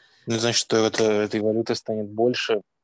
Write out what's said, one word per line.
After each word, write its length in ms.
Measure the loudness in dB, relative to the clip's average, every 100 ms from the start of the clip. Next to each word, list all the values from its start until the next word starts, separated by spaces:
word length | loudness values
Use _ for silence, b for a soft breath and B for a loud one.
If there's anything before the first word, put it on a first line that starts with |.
| b b -4
Ну, 120 | -2
значит, 220 | 0 0
что 260 | 0 2 2
это, 200 | 2 2
этой 340 | 2 0 0
валюты 360 | 0 -2 -2 -4
станет 340 | -4 -6 -6
больше 480 | 0 0 2 -2 -2
в 60 | -4 _